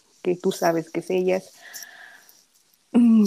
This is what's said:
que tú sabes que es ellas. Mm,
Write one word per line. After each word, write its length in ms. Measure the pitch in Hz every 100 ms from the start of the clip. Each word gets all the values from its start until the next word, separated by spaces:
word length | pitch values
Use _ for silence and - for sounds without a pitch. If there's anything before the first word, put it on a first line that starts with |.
| _ _
que 140 | 180 175
tú 160 | 190
sabes 380 | - 175 165 160
que 100 | 170
es 100 | -
ellas. 420 | 185 185 190 - _ - - - - - - _ _ _ _ _ _ _
Mm, 320 | 226 240 226